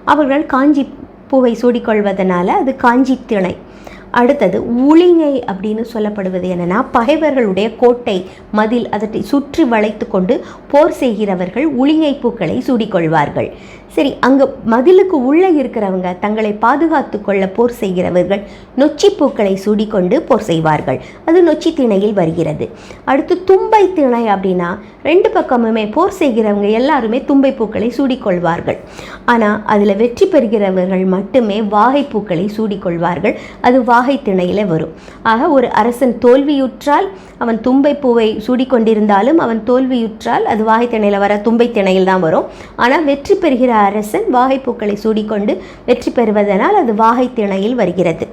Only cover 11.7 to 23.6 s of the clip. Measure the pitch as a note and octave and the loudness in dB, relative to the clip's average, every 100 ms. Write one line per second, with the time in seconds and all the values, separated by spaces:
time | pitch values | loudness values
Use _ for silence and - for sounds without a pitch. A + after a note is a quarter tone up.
11.7 | B3+ C4+ D#4 D#4 C4 A#3+ - E3 G3+ B3+ | 0 2 2 0 0 -4 -4 -4 -4 -2
12.7 | A#3+ G#3+ F#3+ E3 D#3 D3 - A2+ - - | -2 0 -2 0 0 0 -2 -6 -8 -20
13.7 | - - - C#4 - A#3+ C4+ C4+ - G#3+ | -20 -8 -2 -2 0 2 2 2 -2 -2
14.7 | A3+ C4 F#4 F#4+ E4 B3 D#4 F#4+ D4+ B3 | 2 6 6 4 0 2 2 4 2 0
15.7 | A#3 G3+ F#3+ F3+ F#3 G#3 A3 G#3+ G#3 A3+ | -4 -4 -2 -4 -4 -4 -2 -4 0 0
16.7 | C#4+ D#4+ D#4+ A#3 G#3 G#3 G3 F#3+ F#3+ A#3+ | 2 2 0 -2 -6 -4 -2 -2 0 -2
17.7 | A#3+ G3+ F#3 F3+ F3 F3 G3+ G#3 - - | 0 -4 -2 0 0 0 -2 -6 -18 -12
18.7 | - D4 D4+ G4+ G4+ C#4 - G#3 G3 G#3 | 0 0 4 0 2 -2 0 -2 -2 0
19.7 | G#3 G#3+ G#3 F3+ B3+ - A3 G#3 E3 D#3+ | -2 0 0 0 0 0 -2 0 0 0
20.7 | D3+ - C3 - - - E4+ F4 D#4 E4 | 0 -2 -6 -8 -10 2 4 4 2 -2
21.7 | D#4 B3 G3 G#3 G3+ E3 E3 D#3+ D3+ A2 | 0 0 2 0 0 -2 -2 -4 -4 -8
22.7 | - - - - C#4 D#4 F4+ - F#4+ | -10 -20 -12 -2 -2 0 -4 2 2